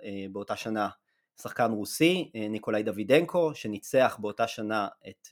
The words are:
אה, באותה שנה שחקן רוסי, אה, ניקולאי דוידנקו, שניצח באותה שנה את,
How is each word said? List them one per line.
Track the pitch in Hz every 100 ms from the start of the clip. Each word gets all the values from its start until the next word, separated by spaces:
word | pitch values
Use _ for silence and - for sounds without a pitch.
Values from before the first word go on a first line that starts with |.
אה, | 107 98 98
באותה | 98 104 107
שנה | 117 107 98 - _ _ _ -
שחקן | - - 117
רוסי, | 107 98 - 160 185 - 113
אה, | 107
ניקולאי | 110 113 107
דוידנקו, | 107 101 104 139 170 180 160 147
שניצח | 110 101 - 135 123 110
באותה | 104 101 113
שנה | - 107 107 101 - -
את, | - -